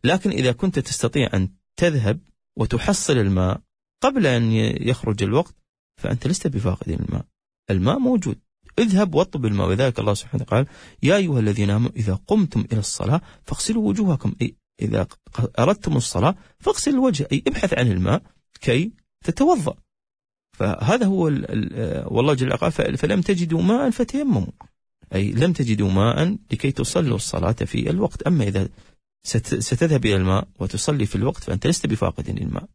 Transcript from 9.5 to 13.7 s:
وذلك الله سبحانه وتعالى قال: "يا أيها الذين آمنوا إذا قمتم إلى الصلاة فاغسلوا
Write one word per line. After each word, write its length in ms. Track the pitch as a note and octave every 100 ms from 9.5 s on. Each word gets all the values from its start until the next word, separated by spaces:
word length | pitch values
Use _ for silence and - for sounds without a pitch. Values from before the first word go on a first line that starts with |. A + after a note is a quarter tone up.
| G2+ F2+
وذلك 320 | G2 C3 A#2
الله 140 | G#2+
سبحانه 300 | G2+ - -
وتعالى 220 | B2+ A2 C#3
قال: 100 | - - -
"يا 120 | C3+ G3+
أيها 240 | F#3 C3+
الذين 300 | G#2+ G2+ G2+
آمنوا 220 | G2+ A#2+ -
إذا 240 | G#2 F#2+ -
قمتم 380 | G#3+ F3+ - -
إلى 80 | A2
الصلاة 420 | G2+ - G#2 D#3+ - - -
فاغسلوا 440 | - -